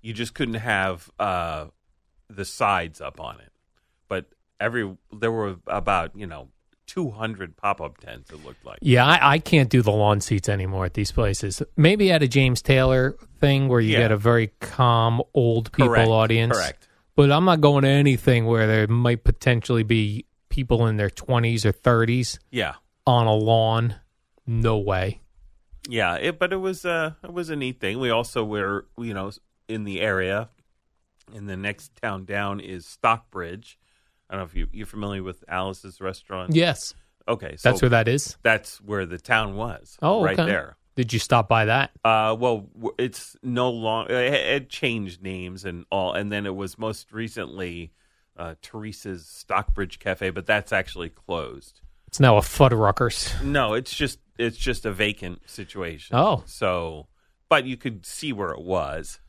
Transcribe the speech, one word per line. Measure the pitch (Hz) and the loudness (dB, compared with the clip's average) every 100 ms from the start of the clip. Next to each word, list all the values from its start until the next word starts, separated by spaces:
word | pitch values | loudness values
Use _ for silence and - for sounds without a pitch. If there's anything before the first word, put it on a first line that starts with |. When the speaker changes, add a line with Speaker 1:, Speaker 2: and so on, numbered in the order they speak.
Speaker 1:
you | 113 | -10
just | 110 117 | -8 -8
couldn't | - 127 | -6 -6
have, | 113 117 101 95 87 - - | -4 -2 -2 -2 -6 -14 -6
uh, | 101 90 85 78 76 _ _ _ _ _ _ | -2 -2 -4 -8 -12 _ _ _ _ _ _
the | 101 | -12
sides | 95 - 110 92 85 - | -12 -2 0 0 -4 -12
up | 69 - | -16 -12
on | 73 - | -16 -16
it. | _ _ _ _ _ _ _ | _ _ _ _ _ _ _
But | 95 - _ _ _ | -8 -8 _ _ _
every, | 110 120 101 95 _ | -4 -2 -6 -8 _
there | 104 113 | -4 -2
were | 113 101 90 - | -2 -4 -6 -6
about, | 101 101 95 82 101 | -4 0 -2 -2 -10
you | 95 | -14
know, | 76 65 _ _ _ - | -14 -18 _ _ _ -12
two | 185 151 | -8 -6
hundred | 107 110 101 90 _ | -6 -8 -8 -14 _
pop-up | 101 98 76 71 | -4 -4 -8 -14
tents, | - 60 - | -20 -20 -20
it | 76 | -20
looked | 73 64 60 | -20 -20 -20
like. | - | -4
Speaker 2:
Yeah, | - 123 127 | 4 6 6
I, | 170 139 | 6 6
I | 151 | 4
can't | - 160 123 | 4 4 6
do | 127 | 4
the | 110 | 4
lawn | 107 104 104 | 4 4 2
seats | - 104 - | 0 -2 0
anymore | 98 95 95 90 | -4 -4 -4 -4
at | |
these | - 101 | -4 -2
places. | - 107 95 101 - - - | 0 0 -2 -6 -6 -4 4
Maybe | 156 208 190 | 4 6 4
at | 165 | 4
a | 139 | 4
James | 135 131 123 | 4 2 2
Taylor | - 131 131 131 131 - - - | 2 4 4 2 0 -4 -20 0
thing | 143 139 135 | 2 4 4
where | 120 | 4
you | 110 | 4
Speaker 1:
Yeah. | 113 | 4
Speaker 2:
get | 113 | 4
a | 107 | 4
very | 113 117 107 _ | 4 2 0 _
calm, | - - 123 117 113 117 - | -8 2 4 6 4 0 0
old | 147 117 117 110 | 2 2 2 0
people | - 123 | 2 4
Speaker 1:
Correct, | 117 113 | 6 6
Speaker 2:
audience. | 110 110 113 113 113 | 4 4 2 2 2
Speaker 1:
correct. | 73 - _ _ _ | 0 -6 _ _ _
Speaker 2:
But | - 139 | 4 6
I'm | 147 | 6
not | 185 165 | 6 6
going | 147 143 | 6 6
to | 135 | 6
anything | 139 143 123 - 120 113 | 6 6 4 4 4 2
where | 113 110 | 2 4
there | 110 107 | 4 2
might | 117 120 120 | 2 2 2
potentially | - - 127 120 - 120 | 2 2 2 0 2 0
be | 107 113 104 104 - _ _ | 2 2 0 -4 -12 _ _
people | - 123 117 113 | -4 0 2 2
in | 107 | 0
their | 101 | -2
twenties | - - 120 117 117 | -4 -2 0 2 2
or | 107 | 0
thirties | - 127 117 113 123 117 - _ | 2 2 4 4 0 -2 -8 _
Speaker 1:
Yeah. | 123 85 - _ _ - | -4 -4 -6 _ _ 2
Speaker 2:
on | 120 110 | 4 4
a | |
lawn. | 107 107 113 110 113 117 107 _ _ _ _ - | 2 4 2 2 0 -2 -6 _ _ _ _ -6
No | 113 117 107 | 0 0 0
way. | 101 92 95 - _ _ - _ _ - - | -2 -2 -2 -6 _ _ -20 _ _ -20 -8
Speaker 1:
Yeah, | 117 92 85 | -2 -2 -2
it, | 156 160 | -4 -4
but | 180 | -4
it | 190 | -4
was, | 190 185 | -6 -6
uh, | 180 165 160 156 | -4 -4 -4 -8
it | - | -12
was | 175 160 | -10 -8
a | 151 | -6
neat | 127 127 | -6 -6
thing. | 95 113 | -6 -4
We | 127 | 0
also | 113 120 123 | 0 -2 -4
were, | 107 104 98 98 - - | -4 -4 -4 -6 -10 -12
you | 117 | -10
know, | 98 98 - _ _ - | -8 -10 -14 _ _ -12
in | 110 | -10
the | 104 92 | -8 -4
area. | 107 95 92 101 113 _ _ _ _ _ _ _ _ | -2 -2 -2 -4 -6 _ _ _ _ _ _ _ _
In | 107 101 | -16 -12
the | 95 | -8
next | 101 101 - _ | -8 -10 -18 _
town | 117 95 | -8 -8
down | 95 101 101 101 | -8 -6 -6 -8
is | 98 92 | -12 -16
Stockbridge. | - - 117 113 _ 98 85 98 - _ _ _ _ _ _ | -16 -2 0 0 _ -12 -10 -12 -18 _ _ _ _ _ _
I | |
don't | 95 | -12
know | 87 | -8
if | 90 | -6
you, | - | -6
you're | 104 107 | -8 -12
familiar | 107 104 98 | -10 -8 -8
with | 92 90 - | -10 -14 -8
Alice's | 90 95 95 95 - | -6 -6 -8 -16 -10
restaurant. | 95 95 - 95 90 156 | -10 -10 -12 -10 0 0
Speaker 2:
Yes. | 170 131 - - _ _ - | 0 -2 -10 -18 _ _ -6
Speaker 1:
Okay, | 117 76 76 | -6 -6 0
so | 123 | 0
Speaker 2:
That's | 101 | 2
where | 127 | 2
that | 117 113 | 4 2
is? | 139 - - | -2 -4 -2
Speaker 1:
that's | 117 110 - - | 0 0 -2 -20
where | 101 104 90 | -6 -6 -6
the | 87 | -10
town | - 113 104 98 | -2 -2 -2 -6
was. | 113 85 - - | -8 -10 -18 -4
Speaker 2:
Oh, | 151 214 | 0 2
Speaker 1:
right | 180 190 | 0 0
Speaker 2:
okay. | 160 | 0
Speaker 1:
there. | 95 - _ _ - | -2 -6 _ _ -6
Speaker 2:
Did | 117 | -4
you | 113 | -4
stop | - 123 107 | 2 0 4
by | 113 107 | 2 2
that? | 127 135 - | 0 -2 -2
Speaker 1:
Uh, | 113 110 107 113 | 2 2 2 0
well, | 123 113 98 | 0 -2 -6
w-, | - 113 - | -10 -8 -4
it's | 123 - - - | -6 -6 -20 -12
no | 127 123 127 | -6 -2 -2
long-, | 117 110 110 - | -2 -4 -4 -2
it, | 123 123 | -2 0
it | 139 73 143 127 | 0 0 -2 -4
changed | - 135 117 95 87 | -6 -4 -4 -8 -10
names | 95 92 90 92 | -12 -10 -12 -12
and | 95 87 82 | -12 -12 -6
all, | 98 92 | -4 -2
and | 92 101 | -4 -4
then | 104 101 | -6 -6
it | 95 | -8
was | 98 - | -10 -8
most | 110 104 - | -10 -10 -14
recently, | 107 113 113 76 87 90 85 82 _ _ _ _ - | -12 -10 -10 -12 -10 -10 -10 -16 _ _ _ _ -14
uh, | 85 82 | -14 -14
Teresa's | - 113 107 101 104 92 78 | -18 -14 -14 -14 -14 -14 -16
Stockbridge | - - 95 101 - 92 - | -20 -4 -4 -2 -2 -4 -6
Cafe, | 101 92 95 | -6 -4 -4
but | 87 87 | -6 -2
that's | 107 - | -2 0
actually | 98 92 90 85 | -4 -4 -10 -14
closed. | _ - 85 65 65 - _ - _ _ | _ -10 -8 -8 -14 -20 _ -20 _ _
Speaker 2:
It's | - | 4
now | 131 104 | 6 6
a | |
Fuddruckers. | - - 135 113 104 - 123 - - - | 4 4 4 6 2 2 -2 -2 -6 -6
Speaker 1:
No, | 139 143 117 | -2 -2 0
it's | 113 127 | -2 -6
just, | - 143 - _ - | -6 -6 -6 _ -4
it's | 117 113 | -4 -2
just | 131 120 | -4 -2
a | 110 | -6
vacant | 98 107 104 92 87 _ | -2 -4 -4 -12 -12 _
situation. | - 95 98 85 71 - 120 | -18 -16 -10 -10 -12 -4 0
Speaker 2:
Oh. | 196 135 - | 2 0 -6
Speaker 1:
So, | - 98 90 82 78 - _ _ _ _ | -4 -2 -2 -6 -12 -18 _ _ _ _
but | 151 127 | 0 0
you | 123 | -8
could | 131 104 | -10 -10
see | - - 156 | -16 -12 -10
where | 104 92 | -6 -6
it | 67 | -8
was. | 85 92 71 78 - - | -4 -4 -2 -8 -12 -18